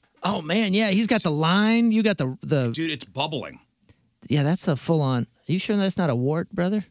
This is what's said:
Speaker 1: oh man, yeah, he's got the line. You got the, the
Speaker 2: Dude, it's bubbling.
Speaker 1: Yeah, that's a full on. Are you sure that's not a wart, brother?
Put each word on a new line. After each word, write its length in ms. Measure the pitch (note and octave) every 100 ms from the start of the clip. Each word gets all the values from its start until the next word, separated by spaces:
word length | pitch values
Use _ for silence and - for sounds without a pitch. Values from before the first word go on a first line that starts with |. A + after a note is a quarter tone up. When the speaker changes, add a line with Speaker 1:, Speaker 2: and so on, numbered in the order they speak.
| _ _
Speaker 1:
oh 180 | F3+ G3+
man, 320 | D#3 G#3+ G#3+
yeah, 160 | F#3+ A3
he's 160 | F#3+ A3+
got 160 | A3+
the 80 | F3
line. 580 | D3 D#3+ F#3+ G#3+ A#3 A#3
You 100 | A3
got 160 | G#3+ F#3+
the, 180 | C3 C3
the 280 | C#3+ C#3+ A#2+
Speaker 2:
Dude, 200 | B2 D#3+
it's 140 | C#3+
bubbling. 560 | G#2+ F#2+ D3+ D3+ E2 - _ _ _ _ _ _ -
Speaker 1:
Yeah, 140 | D3
that's 240 | C#3+ F#3 -
a 80 | C#3
full 240 | - E3
on. 220 | C3+ B2+
Are 280 | A2+ _ -
you 60 | F3+
sure 180 | - G#3
that's 200 | F#3+ F#3
not 120 | E3+
a 60 | A#2+
wart, 340 | C3 D#3 E3+
brother? 340 | G3+ F3+ G#3 F#3